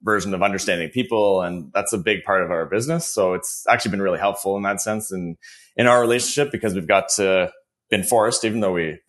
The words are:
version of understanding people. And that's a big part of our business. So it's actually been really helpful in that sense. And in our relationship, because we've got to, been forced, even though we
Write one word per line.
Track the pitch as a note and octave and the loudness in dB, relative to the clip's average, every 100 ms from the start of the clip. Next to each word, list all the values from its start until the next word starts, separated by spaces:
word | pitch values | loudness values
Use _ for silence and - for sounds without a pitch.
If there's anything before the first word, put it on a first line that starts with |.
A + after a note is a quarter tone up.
version | A2 G#2 F#2+ | -2 0 0
of | F#2 | 0
understanding | G2 F#2+ - F2 D#2+ | 0 0 -2 -2 -2
people. | B2 A#2 A2+ G#2 F#2+ | -4 0 2 4 2
And | F2 F2 D2 | 0 -6 -6
that's | G2 G2+ | -4 -2
a | G#2 | -2
big | G2 G2 | 0 -2
part | - F#2+ | 0 0
of | F2 | 0
our | E2+ D#2 | -2 -2
business. | G2+ C3 E3 - | -2 -2 -4 -2
So | - F#2 | 0 0
it's | F2+ - - - | 0 -6 -4 0
actually | A#2+ A2 | 2 0
been | G2 | -2
really | F#2+ E2+ | -2 0
helpful | G2+ G2 G2 G2 | -2 -2 -2 -2
in | |
that | G2+ G2 | -2 -2
sense. | A2 G#2+ - | -4 -4 -6
And | F#2 F2 E2+ - - - - | -8 -8 -10 -18 -20 -8 2
in | A#2+ | 6
our | B2 | 6
relationship, | A#2 A#2+ A#2+ C#3+ C#3 | 4 2 0 -2 -2
because | A#2+ A2 F#2+ | -2 -2 -2
we've | E2 | 2
got | G2 - - | 2 2 0
to, | G2 F#2+ F2+ - _ _ _ | 2 2 0 -4 _ _ _
been | G#2 | -2
forced, | F#2 A#2 A2 A#2 A2+ | 2 2 2 0 -2
even | A2+ | 0
though | G2+ | 0
we | F2 D#2+ D2+ | 0 -4 -6